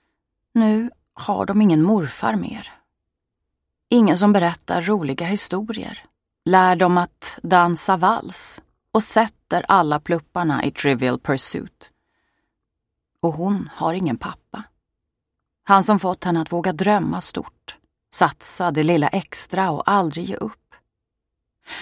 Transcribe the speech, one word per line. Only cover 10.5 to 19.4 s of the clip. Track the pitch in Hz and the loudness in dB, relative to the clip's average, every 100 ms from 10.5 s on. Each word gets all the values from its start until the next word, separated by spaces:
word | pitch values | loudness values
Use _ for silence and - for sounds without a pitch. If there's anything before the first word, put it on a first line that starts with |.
| 131 | -2
i | 135 | -2
Trivial | - 147 123 127 127 | -2 0 0 0 -2
Pursuit. | - 135 - - - - - _ _ _ _ _ _ _ _ _ _ _ _ _ | -2 -4 -4 -10 -12 -18 -20 _ _ _ _ _ _ _ _ _ _ _ _ _
Och | 170 | -4
hon | 156 185 202 156 - | -2 -2 -2 -4 -6
har | 165 | -4
ingen | 180 170 117 | -2 -2 -4
pappa. | 202 - _ - - _ _ _ _ _ _ _ _ _ | -8 -12 _ -16 -16 _ _ _ _ _ _ _ _ _
Han | - 196 | 2 4
som | 190 208 | 4 0
fått | 190 190 | 0 -4
henne | 185 165 | -2 -2
att | 160 | -2
våga | 170 180 | -4 -4
drömma | 156 190 208 - 180 | -2 0 0 0 -6
stort, | - - - - - - _ _ _ | -8 -10 -12 -16 -20 -20 _ _ _
satsa | - 160 - - - 175 | 0 0 0 -10 -4 -2
det | 151 | 0
lilla | 156 170 147 | 2 2 0
extra | 190 - - | -2 -6 -10